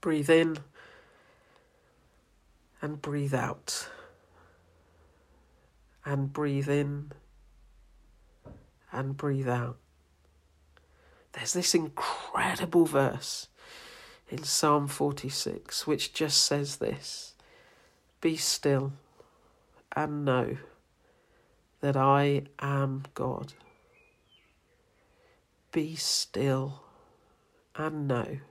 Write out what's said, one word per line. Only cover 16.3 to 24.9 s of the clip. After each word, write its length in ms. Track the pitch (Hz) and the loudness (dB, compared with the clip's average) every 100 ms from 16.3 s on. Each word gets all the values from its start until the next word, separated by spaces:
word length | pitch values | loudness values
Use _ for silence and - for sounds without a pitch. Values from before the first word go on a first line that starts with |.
| 147 - | 4 4
says 320 | 147 143 - | 2 -2 -4
this, 560 | - - - - - - - - - - _ _ _ _ | -4 -4 -8 -12 -14 -20 -20 -20 -20 -20 _ _ _ _
"Be 160 | 165 156 | -2 0
still 560 | - - 147 139 139 139 _ _ - _ _ _ _ _ _ - | -2 0 4 2 2 -6 _ _ -20 _ _ _ _ _ _ -4
and 280 | 151 147 | -2 -2
know 340 | 143 127 - 135 - - _ _ _ _ _ _ _ _ _ _ | 2 2 2 -4 -10 -20 _ _ _ _ _ _ _ _ _ _
that 160 | 143 139 | 0 4
I 460 | 135 139 143 143 139 - | 6 6 6 2 -2 -8
am 440 | 139 139 139 135 135 | -2 0 0 -2 -8
God." 400 | - 127 - 135 - - _ _ _ _ _ _ _ _ _ _ _ _ | -4 -4 -4 -8 -16 -20 _ _ _ _ _ _ _ _ _ _ _ _